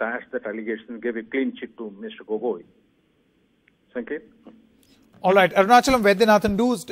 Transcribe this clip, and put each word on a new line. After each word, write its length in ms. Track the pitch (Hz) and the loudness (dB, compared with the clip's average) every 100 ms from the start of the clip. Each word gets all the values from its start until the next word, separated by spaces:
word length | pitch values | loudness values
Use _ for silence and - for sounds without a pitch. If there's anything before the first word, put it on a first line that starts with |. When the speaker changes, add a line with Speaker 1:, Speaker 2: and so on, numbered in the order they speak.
Speaker 1:
trashed 300 | 113 120 - | -8 -8 -10
that 140 | 123 110 | -10 -8
allegation 400 | 110 110 110 110 | -10 -8 -10 -10
and 140 | 117 | -10
gave 120 | 120 | -8
a 80 | 113 | -8
clean 320 | 110 135 127 | -6 -4 -4
chit 220 | 120 117 - | -6 -14 -14
to 140 | 110 98 | -16 -14
Mister 240 | 110 - | -16 -16
Gogoi. 400 | 95 107 123 90 - _ _ _ _ _ _ _ _ _ _ _ _ | -8 -6 -6 -8 -12 _ _ _ _ _ _ _ _ _ _ _ _
Sanket? 280 | 127 117 151 - _ - - _ _ _ _ _ _ | -14 -10 -12 -14 _ -20 -20 _ _ _ _ _ _
Speaker 2:
All 120 | 180 | 2
right, 180 | 190 180 | 4 4
Arunachalam 480 | 190 196 247 254 254 | 2 6 6 6 2
Vaidyanathan, 560 | 208 196 220 208 214 202 | 2 4 4 4 2 0
do, 160 | 240 226 - | 0 -2 -4